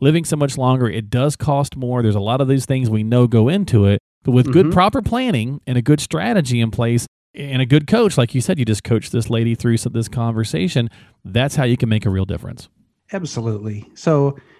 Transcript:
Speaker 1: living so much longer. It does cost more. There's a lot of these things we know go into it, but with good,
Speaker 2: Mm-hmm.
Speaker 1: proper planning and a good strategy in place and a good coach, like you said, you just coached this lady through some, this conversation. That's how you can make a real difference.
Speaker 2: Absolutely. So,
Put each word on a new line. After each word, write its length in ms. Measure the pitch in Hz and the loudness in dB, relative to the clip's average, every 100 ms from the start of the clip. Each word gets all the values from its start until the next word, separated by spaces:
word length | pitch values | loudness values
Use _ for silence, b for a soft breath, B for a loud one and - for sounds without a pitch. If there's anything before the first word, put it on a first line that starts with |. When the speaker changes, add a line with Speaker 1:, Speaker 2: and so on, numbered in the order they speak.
Speaker 1:
living 240 | 135 160 160 | 2 2 0
so 100 | 151 | -2
much 220 | 143 135 | -2 0
longer. 280 | 127 131 120 | 0 2 0
It 180 | 110 104 | -4 -4
does 280 | 123 143 - | 0 0 -2
cost 380 | - 143 139 | -2 -2 -2
more. 280 | - 123 123 | -6 -4 0
There's 120 | 113 | 0
a 60 | 101 | 0
lot 220 | 101 127 | 0 0
of 60 | 135 | 0
these 180 | 139 123 | 0 0
things 240 | 131 120 | -2 0
we 120 | 110 | -2
know 240 | 107 123 120 | -2 2 2
go 220 | 117 113 | 4 2
into 380 | 190 190 113 98 | 2 2 4 4
it, 120 | 101 - _ | 2 -2 _
but 100 | - | 0
with 200 | 123 123 | 2 4
good, 120 | 131 156 | 4 4
Speaker 2:
Mm-hmm. 60 | |
Speaker 1:
proper 260 | 180 190 247 | 4 2 0
planning 640 | 208 233 254 147 113 143 - | -2 -2 0 -2 -2 -6 -4
and 120 | 123 | 0
a 40 | |
good 180 | 120 151 | 2 2
strategy 600 | - 160 196 220 131 123 | 0 -6 -2 0 0 0
in 100 | 113 | 0
place 360 | 104 117 120 - _ _ | 0 0 0 -2 _ _
and 280 | - 143 131 | -16 -6 -2
a 40 | 127 | 2
good 200 | 147 151 | 2 4
coach, 320 | 226 220 147 | 2 2 2
like 160 | 123 | 0
you 80 | 131 | 0
said, 160 | - 160 | -2 0
you 80 | 113 | 0
just 180 | 104 | -2
coached 260 | - 113 - | 0 -2 -2
this 200 | 120 110 | -4 -2
lady 240 | 117 117 | -2 0
through 240 | 113 120 117 | 0 0 0
some, 160 | 120 | -2
this 140 | 117 107 | -4 -4
conversation. 840 | - 117 110 107 160 185 143 117 b b b | -4 -2 -2 -2 -2 -2 -2 -2 b b b
That's 320 | - 104 139 147 | -4 -2 0 0
how 80 | |
you 140 | 123 123 | 0 0
can 100 | 117 | 0
make 160 | 107 | 0
a 60 | 104 | 0
real 160 | 95 95 | -2 -2
difference. 420 | 85 - - - _ _ _ _ | -6 -10 -16 -20 _ _ _ _
Speaker 2:
Absolutely. 760 | 196 170 - 113 104 107 104 - | -10 -8 -6 -6 -6 -8 -10 -14
So, 420 | - - 151 139 139 B B | -8 0 2 0 -4 B B